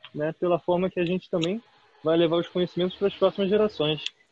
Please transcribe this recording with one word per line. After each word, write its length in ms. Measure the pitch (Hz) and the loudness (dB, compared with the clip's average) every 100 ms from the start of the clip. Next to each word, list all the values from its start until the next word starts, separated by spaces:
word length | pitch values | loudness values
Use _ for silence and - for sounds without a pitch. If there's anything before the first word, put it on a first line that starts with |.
| - | -14
né, 200 | - 156 | -6 -6
pela 260 | 160 180 170 | -2 0 0
forma 300 | - 175 185 | 0 0 0
que 100 | - | -2
a 60 | 170 | -2
gente 240 | 185 - | -2 -2
também 340 | 180 160 220 - _ _ _ | -2 -2 -4 -8 _ _ _
vai 140 | 156 165 | 0 4
levar 180 | 170 170 | 4 2
os 120 | 165 | -2
conhecimentos 480 | 180 175 - 180 - | -2 -2 -2 -4 0
pras 180 | 202 - | -2 2
próximas 340 | 190 196 196 | 0 2 0
gerações, 540 | 208 214 - 151 151 - - _ | 2 2 0 -2 -2 -6 -12 _